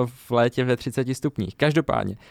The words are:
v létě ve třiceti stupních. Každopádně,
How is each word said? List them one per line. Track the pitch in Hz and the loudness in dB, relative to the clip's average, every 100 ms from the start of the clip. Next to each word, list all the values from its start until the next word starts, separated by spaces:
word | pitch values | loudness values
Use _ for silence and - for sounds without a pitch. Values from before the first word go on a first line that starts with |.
| 123 | 2
v | - - | -4 -2
létě | 120 123 - | 2 2 2
ve | 127 120 | 0 0
třiceti | 127 135 127 | -2 -2 -2
stupních. | 127 147 - 92 - | -2 -4 -4 -6 0
Každopádně, | 151 156 - - 98 101 - | 2 2 0 0 -2 -8 -16